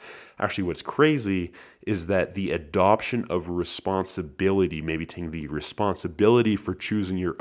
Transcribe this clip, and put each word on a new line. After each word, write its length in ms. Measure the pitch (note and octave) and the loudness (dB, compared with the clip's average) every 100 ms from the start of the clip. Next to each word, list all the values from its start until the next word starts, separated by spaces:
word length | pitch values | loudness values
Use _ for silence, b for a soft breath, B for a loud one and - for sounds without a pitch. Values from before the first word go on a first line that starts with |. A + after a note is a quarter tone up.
| B B B B | B B B B
Actually, 260 | G2+ - | -4 -2
what's 180 | F2+ D#2+ | -4 -4
crazy 720 | - - D#3 D3 G2+ F#2+ E2+ B B B - | -6 2 4 4 0 -2 -2 B B B -4
is 200 | G2 E2 | -4 0
that 280 | G2 E2+ | 0 0
the 160 | G2+ F2+ | -2 -2
adoption 760 | E2+ D2+ G2 F#2+ A2 - B2 - | -4 -2 2 4 4 2 -4 -2
of 220 | F2+ F2 | -2 -2
responsibility, 1300 | F2 E2+ - F#2+ F#2+ F#2 - D#2 - F#2+ G2 F#2 D#2+ | -4 -2 -4 -2 -2 -2 -6 -10 -2 2 4 2 0
maybe 240 | D#2+ D#2+ | -4 -4
taking 260 | E2 - E2 | -4 -8 -8
the 160 | D#2+ D2 | -6 -6
responsibility 1080 | D2 - - G#2 F#2 - E2 G#2 A#2+ A2 G2+ | -6 -6 -2 -2 0 -6 4 6 6 6 2
for 180 | - | 0
choosing 440 | F#2 - G#2+ F#2 F#2 | -6 -2 -2 0 -2
your 180 | F2+ - | -2 -4